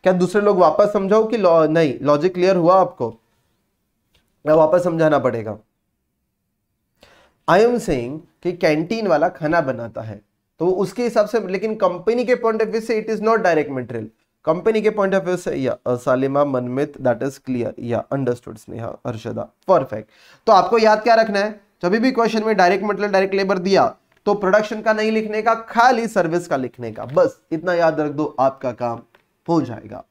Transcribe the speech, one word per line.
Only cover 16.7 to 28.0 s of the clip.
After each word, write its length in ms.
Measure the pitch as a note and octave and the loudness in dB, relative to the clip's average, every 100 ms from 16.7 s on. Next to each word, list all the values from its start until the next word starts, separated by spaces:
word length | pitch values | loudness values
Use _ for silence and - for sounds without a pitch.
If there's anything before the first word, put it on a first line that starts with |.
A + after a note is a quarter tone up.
| B2+ D3 - | -4 -4 -2
that 220 | B2+ A2+ | -2 -2
is 160 | C3+ - | -4 -8
clear, 300 | - B2+ A2+ - | -6 -4 -4 -8
या, 240 | A#2+ A#2 - | -6 -6 -4
understood, 440 | C#3 B2 A#2+ - A2 | -4 -4 -4 -10 -18
स्नेहा, 300 | - G2 A2+ - | -14 -12 -12 -10
अर्शदा, 440 | B2 A2 A2+ A2 - _ - | -10 -10 -8 -10 -10 _ -2
परफेक्ट। 420 | F3 C3 G#2+ A2 _ _ _ - | -2 -2 -12 -14 _ _ _ 2
तो 60 | |
आपको 240 | G3 F3 A3+ | 2 4 2
याद 260 | G#3+ G#3+ | 4 2
क्या 120 | A#3 | 2
रखना 240 | A3+ A3 G3+ | 2 2 -2
है? 200 | G#3+ G#3+ _ _ | -4 -8 _ _
जब 120 | F3 | -2
भी 160 | A3 B3+ | 0 0
क्वेश्चन 320 | A#3 A3+ A3 | 0 0 0
में 120 | A3 G3+ | 0 2
डायरेक्ट 260 | F3+ G3 | 2 2
मटेरियल, 260 | G#3 F#3+ G#3 | -2 -4 0
डायरेक्ट 240 | G3 G3 | 0 0
लेबर 220 | F#3+ G3 F#3+ | -2 -2 -2
दिया, 360 | F3+ F#3 A#2 - _ _ | 2 2 2 -2 _ _
तो 80 | G#3 | -4
प्रोडक्शन 480 | G3+ F#3+ G#3 G#3+ G#3+ | -2 2 2 0 -4
का 120 | A3 | -2
नहीं 180 | G#3+ A3 | 0 0
लिखने 300 | A3 G#3+ G#3+ | -2 -2 -2
का, 120 | A3+ A3+ - | 0 -2 -2
खाली 380 | A#3 B3 A#3 A3+ | 2 4 4 0
सर्विस 400 | G#3 E3 F3 F3 | -2 0 -2 -4
का 100 | C#3+ | -6
लिखने 340 | B2 - A#2 | -6 -8 -12
का, 140 | A2+ | -10
बस 340 | A2+ D#3+ F3 - _ | -4 0 0 -2 _
इतना 220 | D#3+ F3 | -6 -2
याद 260 | E3+ E3 | 2 2
रख 120 | D3+ | 0